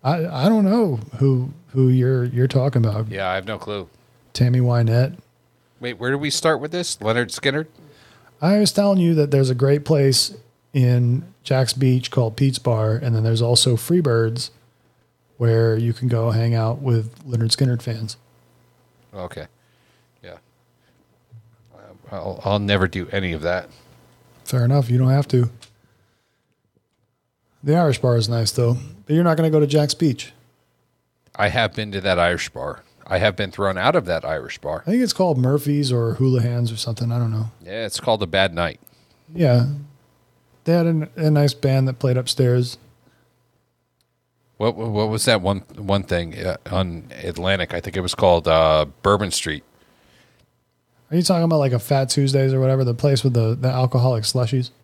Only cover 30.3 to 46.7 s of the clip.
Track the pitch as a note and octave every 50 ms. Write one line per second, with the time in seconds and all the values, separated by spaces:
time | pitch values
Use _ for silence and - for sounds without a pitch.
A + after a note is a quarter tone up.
30.3 | - _ _ _ _ _ _ _ _ _ _ _ _ _ _ _ _ _ _ _
31.3 | _ - G#2 G#2 G#2 B2+ A2+ G#2 - - G#2+ G#2 G2 G2 F#2 G2 F#2 F2 E2+ F2
32.3 | F2 E2 - - _ - - D2 - - - _ _ _ - - G2 F2+ G2+ G#2+
33.3 | F#2 - G#2 F#2 - - G2+ G2 F#2+ F#2+ A2 C3 E3 F3 G2+ F2 E2+ D#2+ - -
34.3 | D#2 D2 C2 - - - - - D#2 D#2+ - D#3 G3+ B3 B3+ G#3+ - - F#3+ F3+
35.3 | D3+ B2+ B2+ B2+ C#3 D3 D3 C#3+ D3 D3 D3 B2+ B2+ A#2+ A#2 A2+ G#2+ - C3 C3
36.3 | B2+ B2 A#2 A#2+ A#2+ A#2+ A#2+ A2+ A2+ G#2+ - A#2 A2+ - A#2+ A#2 A#2+ B2 A#2+ A2+
37.3 | A2 A2 A2 A2+ - _ - E2+ G2 A2+ A2+ G2+ - - - B2+ A2+ G#2+ - E2+
38.3 | D#2+ F#2+ F#2+ F#2+ E2 E2+ E2+ E2 - _ _ _ _ _ _ _ _ _ _ _
39.3 | D#3+ F3 F3 C3+ A#2+ A#2+ A#2+ C#3 C#3+ C#3+ - - - _ _ _ _ _ _ _
40.3 | _ _ _ _ _ _ _ E3 E3 F3 E3 E3+ E3 D#3 D3+ - - - D#3+ D#3
41.3 | D3+ C#3+ D3 C#3+ - - - C#3 C3 C3+ C3 C3 B2+ - - C3 B2 B2+ B2 -
42.3 | - - C3+ B2 B2 B2 B2 B2 - - _ _ _ _ _ _ _ _ _ _
43.3 | _ _ _ _ _ _ _ _ _ _ _ _ _ _ _ _ _ _ _ _
44.3 | _ _ _ _ _ _ G#2+ A2+ A2+ G2 A2+ A#2 G#2+ G#2 G#2+ G#2+ A2 G#2+ - -
45.3 | A#2 G#2 F2 G2 G2+ F#2+ - _ - - G#2 F#2+ G2 G2+ F#2 - F#2 F2 E2+ E2
46.3 | D#2+ - - F#2 F2 - _ -